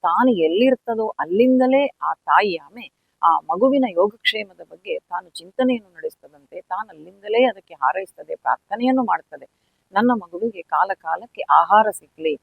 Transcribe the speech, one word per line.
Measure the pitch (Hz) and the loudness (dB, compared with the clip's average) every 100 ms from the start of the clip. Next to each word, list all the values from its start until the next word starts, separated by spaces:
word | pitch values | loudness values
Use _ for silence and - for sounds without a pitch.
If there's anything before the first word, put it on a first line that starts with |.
ತಾನು | 170 175 254 | 0 2 2
ಎಲ್ಲಿರ್ತದೋ | 208 160 175 254 262 - 226 220 | 2 0 2 2 0 -4 -6 -6
ಅಲ್ಲಿಂದಲೇ | - 151 185 254 254 254 269 285 - | -6 -4 2 4 4 2 2 0 -4
ಆ | 151 | -8
ತಾಯಿ | 165 - 156 208 165 | -8 2 2 2 -4
ಆಮೆ | 143 214 226 _ _ _ | -10 -20 -20 _ _ _
ಆ | 170 160 | 2 2
ಮಗುವಿನ | - 175 262 277 254 | -2 0 2 2 0
ಯೋಗಕ್ಷೇಮದ | 170 202 220 - 220 202 175 165 | 0 -2 0 -6 -6 -10 _ -20
ಬಗ್ಗೆ | 165 196 156 | -20 -10 -10
ತಾನು | _ 175 180 | _ -12 -12
ಚಿಂತನೆಯನ್ನು | - 170 - 254 247 196 | -20 -16 -2 0 0 _
ನಡೆಸ್ತದಂತೆ, | 170 160 _ 151 147 143 175 | -12 -12 _ -20 _ _ -18
ತಾನು | - 185 220 | -10 -10 -10
ಅಲ್ಲಿಂದಲೇ | 165 160 196 208 226 254 | -14 -20 -20 -2 2 2
ಅದಕ್ಕೆ | 196 _ | 0 _
ಹಾರೈಸ್ತದೆ, | 165 131 175 196 - - 160 | -4 -2 -2 -8 -14 -12 -8
ಪ್ರಾರ್ಥನೆಯನ್ನು | - 127 _ 208 247 262 | -4 -4 _ -4 0 0
ಮಾಡ್ತದೆ. | 226 165 - 147 131 _ _ _ _ | 0 -4 -6 -20 -20 _ _ _ _
ನನ್ನ | 190 240 | 0 0
ಮಗುವಿಗೆ | 240 175 175 226 - | 0 -4 -6 -6 -6
ಕಾಲ | - 151 196 | -6 -2 -2
ಕಾಲಕ್ಕೆ | 190 165 170 226 - | -2 -6 -8 -8 -14
ಆಹಾರ | - 147 165 202 214 | 2 2 6 4 4
ಸಿಗ್ಲಿ | - _ _ 160 147 | -2 _ _ -6 -6